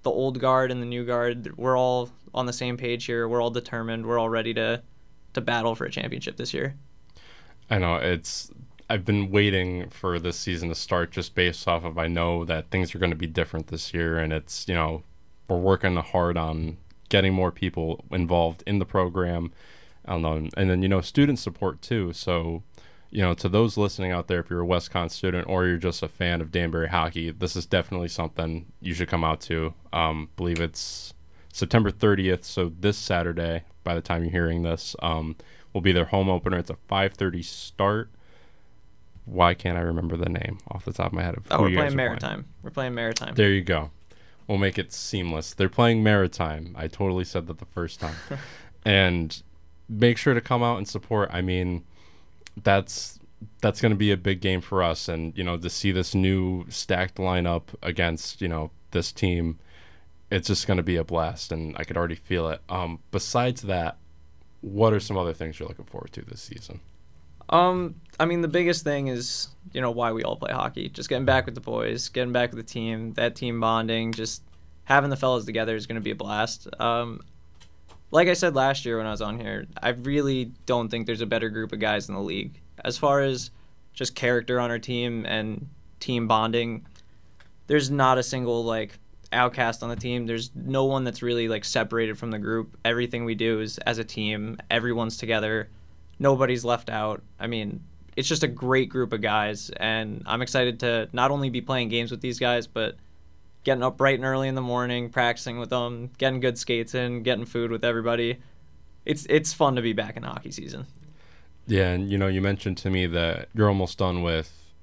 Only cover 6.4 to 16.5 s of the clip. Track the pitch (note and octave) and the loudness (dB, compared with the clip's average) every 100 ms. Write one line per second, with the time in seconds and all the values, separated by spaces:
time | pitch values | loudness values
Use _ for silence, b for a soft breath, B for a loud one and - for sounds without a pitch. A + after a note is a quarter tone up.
6.4 | A#2+ - C#3+ C#3 - - - B B B | -6 -4 -4 -6 -18 -20 -20 B B B
7.4 | B B - G#2 F2 E2 D2+ E2+ - - | B B 0 2 2 2 2 0 -2 -10
8.4 | - - - - - A2 F2+ G#2 G2 G2+ | -10 -18 -20 -20 -2 -2 2 2 4 4
9.4 | G#2 F#2+ F2+ F2+ F2 - F#2 F2 F2 - | 6 4 0 -2 -8 -6 -2 -2 -2 -4
10.4 | - E2+ E2+ E2 - F2+ E2+ - F2 - | -4 -2 -2 -4 0 0 0 -4 -4 2
11.4 | F2 E2+ - E2+ E2+ D#2+ E2 E2+ E2+ E2+ | 2 2 0 0 -2 -2 0 2 2 0
12.4 | E2+ D#2+ - F#2 F2 E2+ F2 D#2+ E2+ E2+ | 0 -4 0 -2 0 0 0 0 -2 -2
13.4 | E2 E2 D#2 D#2+ - E2+ E2 E2 D#2 D#2 | -2 -4 -6 -8 -6 -2 0 0 0 -2
14.4 | - - - E2+ D#2+ D#2 - - - - | -4 -10 -2 0 0 -2 -10 -20 -20 -20
15.4 | - F2+ F#2 F#2+ F#2+ F2 - F2+ F2 E2+ | -2 2 4 4 4 2 2 2 2 2
16.4 | D#2+ | 0